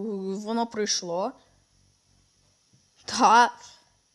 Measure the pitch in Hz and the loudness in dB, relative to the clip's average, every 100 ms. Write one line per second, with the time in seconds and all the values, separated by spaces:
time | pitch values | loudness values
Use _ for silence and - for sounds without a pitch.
0 | 214 196 190 190 208 233 233 220 208 - | -8 -8 -6 -8 -4 -4 -2 -4 -4 -4
1 | 175 175 226 - _ _ _ _ _ _ | -4 -6 -6 -8 _ _ _ _ _ _
2 | _ 50 _ _ _ _ _ _ _ _ | _ _ _ _ _ _ _ _ _ _
3 | - 220 202 233 240 - - - _ _ | -10 2 6 6 4 0 -20 -20 _ _
4 | _ | _